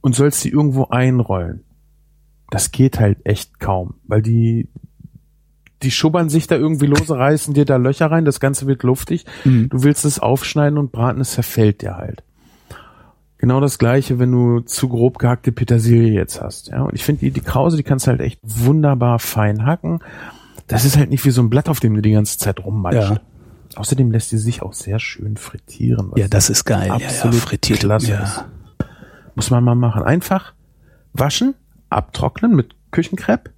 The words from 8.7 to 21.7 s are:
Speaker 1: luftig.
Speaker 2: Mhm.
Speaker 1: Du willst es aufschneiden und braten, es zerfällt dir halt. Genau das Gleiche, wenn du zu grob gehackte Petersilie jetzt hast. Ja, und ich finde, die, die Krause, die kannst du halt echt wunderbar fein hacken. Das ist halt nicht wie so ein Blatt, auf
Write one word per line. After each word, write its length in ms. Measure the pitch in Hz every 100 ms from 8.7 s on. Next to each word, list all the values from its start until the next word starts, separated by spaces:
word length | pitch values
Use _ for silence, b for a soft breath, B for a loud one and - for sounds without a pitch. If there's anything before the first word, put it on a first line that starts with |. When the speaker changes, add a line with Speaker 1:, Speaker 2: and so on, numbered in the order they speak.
| 135
Speaker 1:
luftig. 420 | 120 131 - 170 - B
Speaker 2:
Mhm. 260 | 131 123 120
Speaker 1:
Du 140 | 131
willst 220 | 139 151 151
es 120 | -
aufschneiden 580 | 113 131 - 156 147 147
und 120 | 139
braten, 280 | 113 120 127
es 100 | 131
zerfällt 500 | - 117 - 107 101
dir 140 | 104 90
halt. 260 | - - _ B B B B B B B B B _ _
Genau 220 | 120 131
das 160 | 139 -
Gleiche, 420 | 117 131 135 123
wenn 120 | 123
du 300 | 123 120 120
zu 280 | 117 - 127
grob 300 | 120 123 -
gehackte 320 | 123 120 -
Petersilie 600 | 117 117 117 113 117 117
jetzt 280 | 101 - -
hast. 280 | - - -
Ja, 120 | -
und 100 | 135 -
ich 80 |
finde, 180 | - 147
die, 100 | 135
die 100 | 135
Krause, 360 | - 127 165 160
die 60 |
kannst 240 | - 135 -
du 40 |
halt 100 | 117
echt 180 | - -
wunderbar 800 | 110 110 120 156 147 131 120 117
fein 460 | - 117 104 107 117
hacken. 340 | 170 165 165 B B B B B B -
Das 180 | 113 131
ist 120 | 143
halt 120 | 147
nicht 140 | 139 139
wie 40 |
so 100 | 123
ein 80 | 120
Blatt, 200 | 123
auf 100 | 147